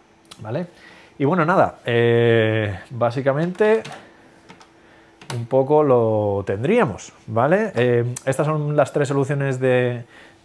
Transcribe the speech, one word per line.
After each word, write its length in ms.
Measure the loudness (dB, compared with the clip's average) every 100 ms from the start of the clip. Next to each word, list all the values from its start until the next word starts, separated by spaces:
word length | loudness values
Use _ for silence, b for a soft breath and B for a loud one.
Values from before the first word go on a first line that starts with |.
| _ _ -20 -16
¿vale? 280 | -10 -8 -10 B B B B -2
Y 80 | 0
bueno, 180 | 2
nada, 360 | 2 2 2 -2
eh, 920 | -2 2 4 4 4 4 2 0 -2 -6 -10
básicamente 920 | -2 -2 0 -2 -2 -2 0 2 2 -2 B B B B B B -20 -20 b b b b b -12 -10
un 80 | -2
poco 360 | 0 2 2
lo 600 | 4 4 4 2 0 -2 -2
tendríamos, 680 | -4 0 0 0 -4 -14 -20 -6
¿vale? 460 | 0 2 2 0
Eh, 400 | 0 2 2 0 -4
estas 220 | -6 -2 -2
son 280 | -2 -2
las 160 | 0 0
tres 180 | 0 -2
soluciones 520 | -2 -2 -2 -4 -2
de, 440 | 0 2 0 -4 -12 B B B